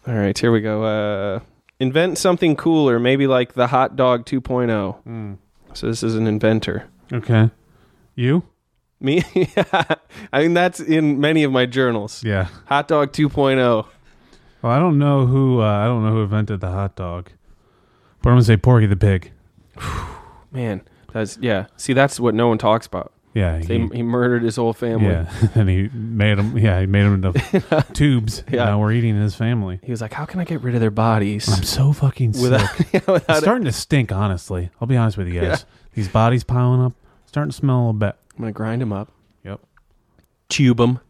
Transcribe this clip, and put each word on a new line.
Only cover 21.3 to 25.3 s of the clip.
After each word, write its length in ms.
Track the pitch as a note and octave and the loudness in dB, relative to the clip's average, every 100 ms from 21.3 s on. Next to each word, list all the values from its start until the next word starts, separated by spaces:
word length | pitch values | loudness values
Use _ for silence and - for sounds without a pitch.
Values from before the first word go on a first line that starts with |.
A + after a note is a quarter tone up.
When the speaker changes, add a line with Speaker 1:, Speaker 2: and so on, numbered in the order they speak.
| - | -4
Speaker 1:
yeah. 280 | B2 G#2 G2+ - | -2 -2 -4 -10
See, 160 | - | -2
that's 260 | B2+ C#3 - | 2 2 2
what 140 | A#2+ | 0
no 140 | G#2+ A#2+ | 2 2
one 100 | A2 | 2
talks 280 | G#2+ A2 - | 2 0 -2
about. 260 | F2+ - _ _ A2 | -12 -12 _ _ -2
Speaker 2:
Yeah, 240 | F2+ D#2+ | -2 -2
Speaker 1:
They, 180 | E2+ A#2 | -2 -2
Speaker 2:
he 100 | A2+ | -2
Speaker 1:
he 100 | A#2+ | -4
murdered 380 | A#2 B2 B2 A#2+ | -4 0 0 2
his 140 | A#2 A2 | 0 0
whole 180 | A#2 | -2
family. 360 | A2 A#2 A2+ G2+ | -2 -4 0 0
Speaker 2:
Yeah, 220 | E2+ E2 | 0 -4